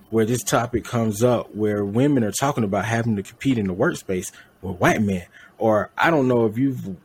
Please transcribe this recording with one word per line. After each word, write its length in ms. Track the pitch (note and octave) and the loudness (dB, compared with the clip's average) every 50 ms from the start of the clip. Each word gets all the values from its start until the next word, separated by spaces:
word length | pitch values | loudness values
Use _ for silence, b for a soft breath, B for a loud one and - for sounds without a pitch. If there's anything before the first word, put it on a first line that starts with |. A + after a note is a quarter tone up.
| B _ | B _
where 140 | A2 A2+ A2 | 0 0 2
this 200 | G#2 B2 B2 - | 2 0 -2 0
topic 400 | - D3+ B2 A#2 B2 - G#2+ - | 0 0 0 0 0 -4 -6 -6
comes 400 | - - A#2 A2+ A2 G#2 G2+ A#2+ | -4 -2 -2 0 0 0 2 2
up, 280 | B2 A#2+ A2 - - - | 2 2 2 -2 -6 -6
where 300 | G#2 G#2+ G#2 G#2 G#2 G2+ | -2 0 0 0 0 -2
women 380 | G2 G2+ A#2+ C3+ D3 D3 B2+ | 0 0 2 2 4 2 2
are 80 | A2 G2+ | 0 0
talking 320 | G2 - C#3+ C#3 D3 C3 | -2 -2 -2 -2 0 0
about 220 | A2 G2 G2+ G2 F#2+ | -2 0 0 -2 0
having 320 | A2 A#2 A#2 A2+ A#2 G#2+ | 0 -2 0 0 0 -2
to 80 | G2 F#2+ | -2 -4
compete 340 | - - - - C3+ C3 A2+ | -8 -14 -4 -2 0 0 0
in 80 | G2+ | 0
the 80 | F#2+ F2+ | -2 0
workspace 560 | F#2 - - - - - - F#2 F#2 F#2 - B B B B B _ | 0 0 0 0 -4 -6 -4 -4 -4 -4 -8 B B B B B _
with 160 | - F#2 F#2 F2+ | -10 -10 -4 0
white 240 | A2+ D#3+ E3+ A#2 | 0 2 2 2
men. 240 | G#2+ G2+ F#2+ F2+ F2+ - B B B B B - | 0 0 -2 -4 -6 -12 B B B B B -2
Or 320 | G#2 A2 G#2+ G#2 F#2+ - _ - | 2 2 2 2 0 -2 _ 0
I 120 | - D#3+ | 2 2
don't 180 | E3 D3 C3 B2+ | 4 2 2 2
know 180 | B2 A#2+ A#2 | 2 2 2
if 100 | A2 G#2 | 2 0
you've 400 | A#2 C3+ C#3 B2+ B2 A2+ G2+ F#2 - - | 0 -2 -2 -2 -4 -8 -10 -10 -12 -14